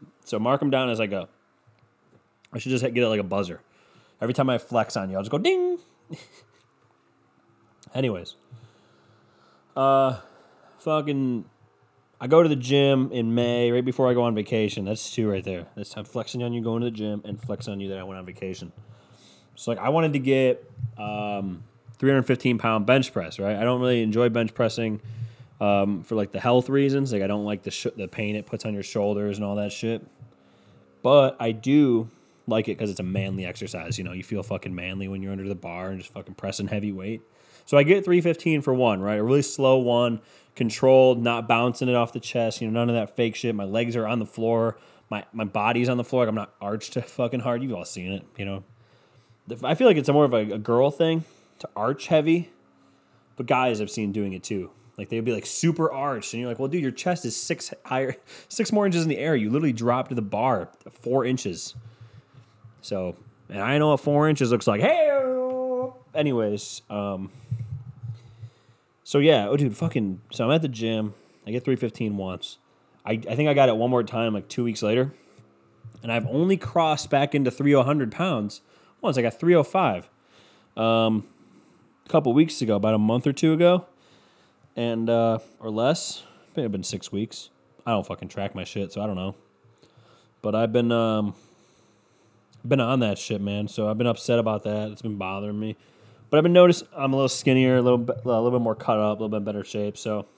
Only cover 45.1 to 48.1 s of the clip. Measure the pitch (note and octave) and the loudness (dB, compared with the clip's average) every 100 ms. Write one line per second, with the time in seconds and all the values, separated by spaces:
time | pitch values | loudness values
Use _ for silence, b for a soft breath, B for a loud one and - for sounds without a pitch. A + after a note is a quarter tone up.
45.1 | G#2 - A2+ G#2+ G#2+ G#2+ A#2+ B2 B2 A#2+ | -10 -8 -8 -6 -2 0 2 0 0 -2
46.1 | B2+ A#2 A2 G2 _ G2+ G#2+ - - A#2 | 0 0 0 -6 _ -8 -8 -8 -8 -8
47.1 | - A#2+ B2 A#2+ A#2+ C3 G2+ F2 - F2+ | -4 -4 -2 -4 -4 -4 -8 -10 -10 -8